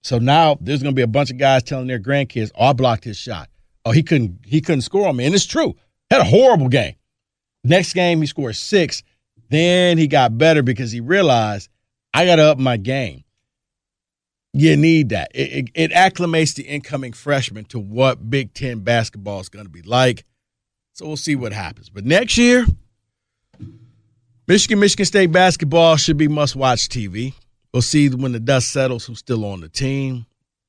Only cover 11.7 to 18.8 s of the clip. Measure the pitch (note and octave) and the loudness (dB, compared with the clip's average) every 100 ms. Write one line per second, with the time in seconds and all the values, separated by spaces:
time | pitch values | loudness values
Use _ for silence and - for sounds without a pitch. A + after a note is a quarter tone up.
11.7 | _ _ _ _ - F3+ E3+ D3+ C3+ C3 | _ _ _ _ -2 2 6 6 4 0
12.7 | A#2 G2+ C3+ A2+ C2 _ _ _ _ _ | -2 -4 -6 -8 -12 _ _ _ _ _
13.7 | _ _ _ _ _ _ _ _ C#3 D#3 | _ _ _ _ _ _ _ _ 2 4
14.7 | D3 D#3+ D#3+ C3+ G2 C#2+ - C#3 C#3 B2 | 4 4 4 2 -4 -8 -8 -6 -6 -10
15.7 | - D#3+ F3 F#3 F3+ F3 D#3+ D#3 - C3+ | -6 0 4 2 2 -2 0 0 -4 -10
16.7 | D3 - D3 C3 A2+ - C#3 B2+ G#2 G#2+ | -12 -10 -12 -10 -12 -4 -4 -4 -12 -12
17.7 | A#2+ G2+ A2 C3 A#2+ A2 C3+ A#2 - C3+ | -12 -10 0 0 0 -4 -4 -4 -10 -10
18.7 | A#2 | -6